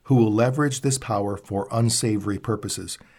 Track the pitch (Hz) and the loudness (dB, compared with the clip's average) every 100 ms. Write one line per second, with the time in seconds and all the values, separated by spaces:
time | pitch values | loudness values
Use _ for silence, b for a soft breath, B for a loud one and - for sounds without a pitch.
0 | - 131 110 107 120 135 147 131 139 135 | 2 4 4 4 2 2 0 0 -2 -2
1 | - 104 101 98 - 98 101 113 117 113 | -2 -2 -2 -4 -4 -4 -2 2 2 2
2 | 120 107 98 98 - 110 101 - 87 - | 0 0 -2 -4 -2 -4 -4 -8 -8 -12
3 | b | b